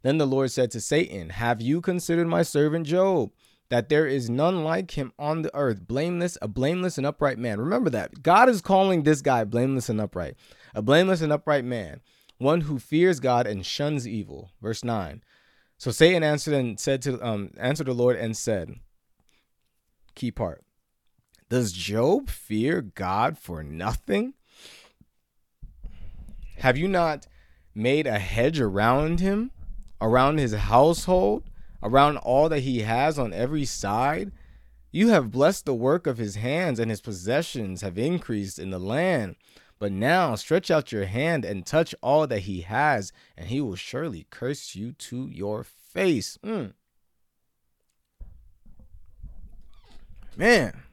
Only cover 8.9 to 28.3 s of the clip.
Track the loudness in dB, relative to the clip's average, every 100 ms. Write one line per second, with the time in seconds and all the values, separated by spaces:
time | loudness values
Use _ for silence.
8.9 | 4 4 4 4 2 2 0 2 0 -2
9.9 | -2 -2 -4 -8 -10 -20 -20 -10 -4 4
10.9 | 6 6 2 2 0 2 0 0 -6 -6
11.9 | -14 _ _ _ _ 2 2 0 -6 -2
12.9 | 4 4 4 2 2 2 -2 -6 -4 -2
13.9 | -2 -4 -8 -8 -12 -18 _ -6 -4 -4
14.9 | -4 -4 -10 _ _ _ _ _ _ -6
15.9 | 4 6 6 2 0 0 0 0 -2 -2
16.9 | -2 -2 -4 -4 -4 -6 -4 -4 -2 -4
17.9 | 2 2 2 -2 -4 -2 -2 -4 -14 -20
18.9 | _ _ _ _ _ _ _ _ _ _
19.9 | _ _ -8 -6 -4 -6 -6 _ _ _
20.9 | _ _ _ _ _ _ -2 -2 -4 -4
21.9 | 0 2 2 -2 -12 -4 -2 0 -2 -6
22.9 | -8 -4 0 -2 -4 -12 -12 -10 -6 -4
23.9 | -4 -2 -2 -2 -8 _ _ -20 -20 -20
24.9 | _ _ _ _ _ _ _ -20 -16 -16
25.9 | -12 -14 -14 -16 -16 -14 -2 2 2 2
26.9 | 2 0 -2 -10 -20 _ _ _ -2 2
27.9 | 2 2 -2 -2